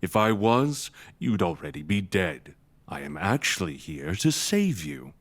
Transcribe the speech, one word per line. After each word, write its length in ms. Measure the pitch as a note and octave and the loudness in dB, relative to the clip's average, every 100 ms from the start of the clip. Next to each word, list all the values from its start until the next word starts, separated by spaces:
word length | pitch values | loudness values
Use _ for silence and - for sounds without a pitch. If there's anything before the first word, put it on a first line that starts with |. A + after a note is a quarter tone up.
If 160 | F2+ G#2+ | 2 4
I 160 | G#2+ | 4
was, 580 | G#2+ A2 A#2+ C#3+ C#3+ - - - - | 4 4 4 2 -2 -8 -14 -20 -6
you'd 240 | - G#2+ | -2 2
already 400 | F2+ D#2 D2+ D2 | 0 -2 -8 -10
be 180 | D2+ G2+ | -2 -2
dead. 540 | F#2+ - F2+ C#3 - - _ _ - | 0 0 0 -2 -14 -20 _ _ -12
I 120 | - | -12
am 160 | C#3 D2 | -10 -4
actually 600 | G2 C#3 - - F2 C#2 | 0 2 0 -2 -4 -6
here 380 | - D2 C#2+ F#2 | -10 -8 -6 0
to 140 | D#3 | 0
save 540 | D3+ - G#3 G3 A2+ | 0 0 2 2 0
you. 300 | D#2 C#2+ - - | -6 -10 -14 -20